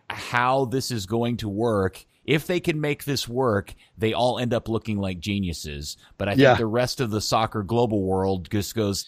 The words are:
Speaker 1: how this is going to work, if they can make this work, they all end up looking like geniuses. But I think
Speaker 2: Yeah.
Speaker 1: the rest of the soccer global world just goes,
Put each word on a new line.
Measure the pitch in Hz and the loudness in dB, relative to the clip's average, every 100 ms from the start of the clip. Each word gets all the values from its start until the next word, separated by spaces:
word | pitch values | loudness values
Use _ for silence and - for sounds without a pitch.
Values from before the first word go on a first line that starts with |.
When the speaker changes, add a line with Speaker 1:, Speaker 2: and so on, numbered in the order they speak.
| - | -10
Speaker 1:
how | 92 - 123 123 135 131 | -10 -2 0 2 2 2
this | 131 - | -2 -2
is | 117 92 | -4 -2
going | 117 120 117 | 0 0 -2
to | 107 | -4
work, | 98 117 104 95 - - _ - | -2 2 2 2 -2 -16 _ 0
if | 151 - | 0 2
they | 180 | -2
can | 175 151 | 0 -2
make | 147 143 - | -2 -4 -4
this | 135 - | -4 -2
work, | 120 131 101 92 - _ - | 0 2 2 -2 -10 _ -2
they | 110 | 0
all | 98 123 113 | 2 2 0
end | 123 | 0
up | 117 - | 0 0
looking | 113 113 104 | -4 -2 -4
like | 98 92 | -4 -4
geniuses. | 104 101 92 82 78 73 76 - - - | -4 -2 -2 -4 -8 -10 -10 -12 -14 -6
But | 98 | 0
I | |
think | 110 | 6
Speaker 2:
Yeah. | 135 117 | 8 6
Speaker 1:
the | 113 | 2
rest | 117 123 - | 0 0 -2
of | 120 | -2
the | 104 | -2
soccer | - 117 113 110 | 0 0 0 -2
global | 95 117 120 107 | 0 2 2 2
world | 95 95 95 95 82 | 0 0 0 -2 -2
just | 104 95 | -2 -2
goes, | 113 104 95 | -2 -2 -2